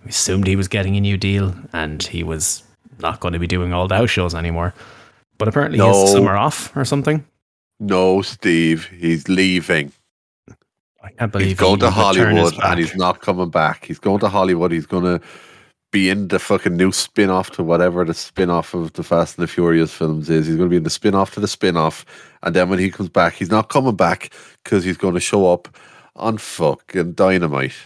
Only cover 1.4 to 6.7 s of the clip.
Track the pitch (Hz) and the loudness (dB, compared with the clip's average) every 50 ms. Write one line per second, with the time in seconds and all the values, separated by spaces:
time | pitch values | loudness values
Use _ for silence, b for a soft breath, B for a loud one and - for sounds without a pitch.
1.4 | 98 95 90 85 - - - 85 78 78 76 76 - - - 85 82 82 80 78 | 0 -2 -4 -8 -14 -10 -8 -6 -6 -6 -6 -8 -10 -8 -8 -8 -6 -6 -6 -6
2.4 | 78 - - - _ _ _ _ _ - - - - 82 - - - 90 85 85 | -4 -6 -6 -8 _ _ _ _ _ -20 -18 -8 -6 -6 -6 -4 -6 -4 -4 -2
3.4 | 87 85 92 90 90 87 87 87 92 92 95 104 120 113 - 98 90 87 82 82 | -2 -2 -2 -2 -2 -2 -2 -2 -2 0 0 0 0 0 0 -2 -2 -2 -4 -4
4.4 | 82 85 82 82 85 90 - B B B B B B B B B B _ _ _ | -4 -4 -4 -2 -4 -4 -6 B B B B B B B B B B _ _ _
5.4 | 110 110 - 147 143 - - 113 98 95 98 98 98 98 101 98 98 101 95 101 | -2 0 0 0 0 0 2 4 6 6 8 8 6 6 6 6 6 4 4 2
6.4 | 117 151 - - - - | 0 0 -2 -4 -12 -8